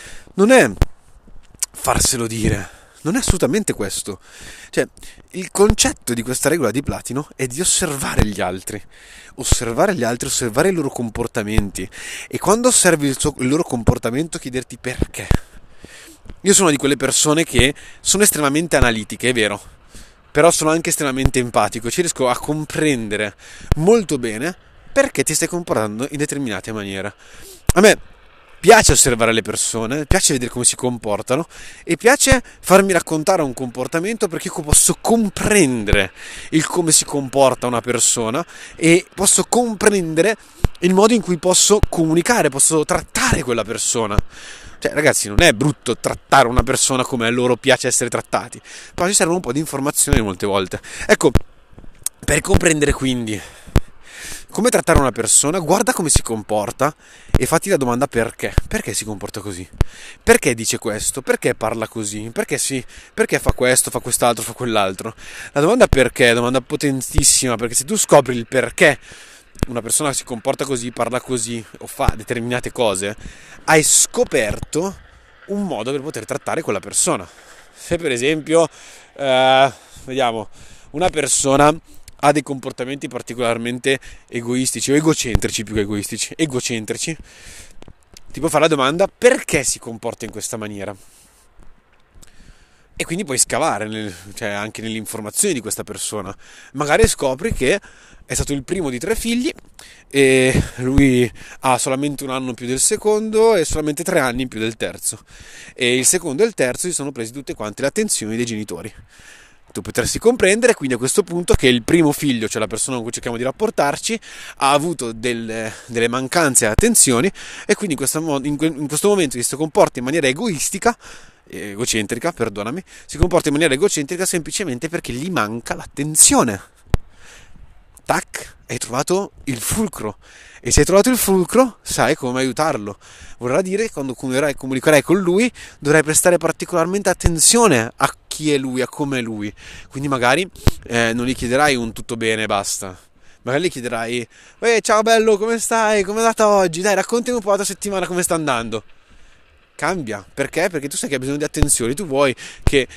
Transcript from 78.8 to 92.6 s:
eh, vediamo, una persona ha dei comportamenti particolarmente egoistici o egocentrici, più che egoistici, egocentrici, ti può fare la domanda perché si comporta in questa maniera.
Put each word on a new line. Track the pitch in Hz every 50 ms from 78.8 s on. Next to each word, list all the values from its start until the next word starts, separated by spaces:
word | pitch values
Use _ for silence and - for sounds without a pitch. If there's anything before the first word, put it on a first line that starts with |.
| - - - - - - _
eh, | - 139 135 131 127 131 131 131 131 135 135 110 - - - - - -
vediamo, | - 127 135 131 120 113 113 104 - - - - - - - - -
una | - 147 175 185
persona | - 156 143 127 - - - 139 135 139 143 151 156 165 - - - - - - - - -
ha | 143 147
dei | 147 135
comportamenti | - 139 131 120 135 120 - 127 123 139 139 147
particolarmente | 143 120 120 117 - 117 120 123 117 117 117 117 120 123 127 - 139 135 131 - - - - - _
egoistici | - 120 117 117 123 127 131 127 - 120 - -
o | 135
egocentrici, | 147 156 160 151 - - 123 107 101 - - - - 110
più | 104 107
che | 110
egoistici, | 101 101 107 104 101 - - 107 - - -
egocentrici, | - 160 151 127 127 - - 123 113 107 98 117 110 - - - - - - - - - - - - - - - - - - - _ _ _ - - - - -
ti | -
può | 139 160
fare | 151 151 151
la | 165
domanda | 156 143 131 131 151 175 196
perché | 190 - _ - 247 247 - - - - 151 127
si | - - -
comporta | - - 117 107 - 117 110 - 117
in | 107
questa | 92 104 98 - -
maniera. | 113 107 104 104 101 95 98 101 98 - - - - - _ _ _ _ _ _ - - - - _ _ _ _ _ _ _ _ - - - - - - - - _